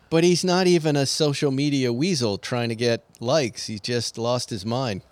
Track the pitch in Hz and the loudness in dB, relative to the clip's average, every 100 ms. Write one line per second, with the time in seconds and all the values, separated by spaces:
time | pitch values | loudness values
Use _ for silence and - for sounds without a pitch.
0 | - 165 180 175 185 180 180 170 156 143 | -2 2 4 2 2 2 4 4 2 2
1 | 135 - 147 139 147 135 147 139 123 120 | 0 0 0 0 0 0 0 2 0 0
2 | 185 151 113 98 - 120 117 113 120 117 | 0 0 0 -2 -4 -2 -2 0 0 0
3 | _ - 117 156 117 - - 107 - 120 | _ -8 0 2 0 -6 -10 -8 -4 -4
4 | - 117 117 123 - 107 107 123 127 92 | -4 -4 -2 -2 -4 -8 -4 -4 -2 -6
5 | - | -10